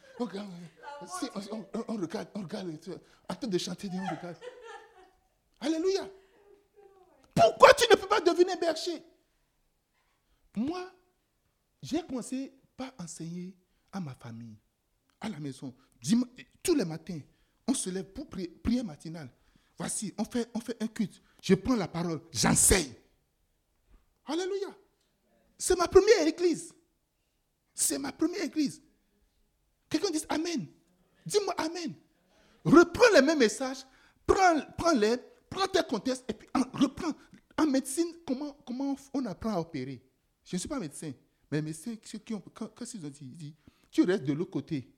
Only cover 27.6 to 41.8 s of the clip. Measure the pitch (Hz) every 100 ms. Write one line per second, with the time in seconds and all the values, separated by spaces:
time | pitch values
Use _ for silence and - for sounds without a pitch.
27.6 | _ - - 277 277 - 320 381 285 311
28.6 | 254 - _ _ _ _ _ _ _ _
29.6 | _ _ _ 311 392 311 - 311 339 302
30.6 | 151 - _ _ _ _ 160 415 392 -
31.6 | 320 349 302 143 _ _ _ _ _ _
32.6 | - 311 339 - 466 330 269 311 214 -
33.6 | 262 269 - _ _ _ - 392 370 311
34.6 | - - 339 262 214 247 - - _ 370
35.6 | 381 349 - 214 262 254 - - - 285
36.6 | - 143 - - 349 - - - _ -
37.6 | 311 269 - - 339 330 - 254 294 -
38.6 | - 247 277 277 - 277 233 - 220 190
39.6 | 165 135 127 123 - _ _ _ - 180
40.6 | - 285 151 - 156 123 _ _ _ 151
41.6 | 156 160